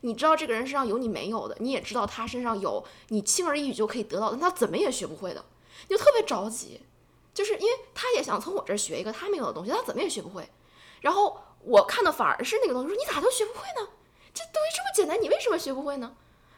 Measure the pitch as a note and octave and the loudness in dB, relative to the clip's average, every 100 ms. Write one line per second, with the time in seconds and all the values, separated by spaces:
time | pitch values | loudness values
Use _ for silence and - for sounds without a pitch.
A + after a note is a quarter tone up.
0 | A#3+ A3+ D#4 D#4 D4+ A3+ C4 C#4 A#3+ A3+ | -6 2 4 4 2 -2 0 0 0 0
1 | A#3 D#3 E3 A3+ G#2 - A#3+ B3 - A#3 | -2 -4 -4 -4 -6 -6 -4 -4 -2 -2
2 | G3+ - A3+ B3 A#3+ G3+ F#3 - - - | -2 -4 -6 -4 -2 -2 -2 -4 -6 -16
3 | - G#3+ G3+ - E4+ D4 C#4 A3 G#3+ A#3+ | -4 -2 0 0 2 0 0 -2 -2 -2
4 | G#3 F3+ A3 A#3+ F#4 F#4 A3 G3 F4 - | -4 -2 -2 0 0 2 0 2 0 0
5 | E3+ D#3 F#3 - - _ - - - F#4+ | -6 -8 -10 -10 -14 _ -20 -14 -2 6
6 | C#5+ A#4+ - A3 G#3+ A3+ - - - _ | 8 8 4 0 -2 -6 -12 -16 -20 _
7 | _ _ _ - G#4 G#4 A4 C5 - - | _ _ _ -4 -2 2 2 0 -4 -4
8 | B4+ A#4+ - G3+ C#4+ G4 - G3+ - D3+ | 0 0 0 -2 -2 -4 -2 -2 -2 -4
9 | G#3 A#3 G4 F4+ F#3 D#3 G3 G4+ A#4+ B3+ | -6 -6 -2 -2 -2 -4 -4 -2 -2 -2
10 | F4 G#3+ E3+ F#3+ - _ _ - - - | -2 -4 -8 -12 -16 _ _ -20 -20 -4
11 | C#4 G4 G#4 - - - G#3+ G#3 - - | 0 4 2 0 -16 -14 6 6 8 4
12 | F4 D4 F3 - B3+ A4 G#4+ B3+ C#4+ G#4+ | 2 4 2 2 0 0 0 0 -2 -4
13 | D#5 - G#4 B4+ G#4+ B4 G5 C#5+ G4+ - | -4 0 2 2 -2 -6 -8 -8 -8 -12
14 | _ _ - - E5 D#5 D#5 F5 G5 F#5 | _ _ -16 -14 -4 0 0 -2 -2 2
15 | E4+ A#4 E4 D#5 B4 F4 C#4 C4+ C#4+ C#4 | 2 2 2 2 2 0 -2 -6 -4 -6
16 | A#3+ - _ _ _ | -8 -14 _ _ _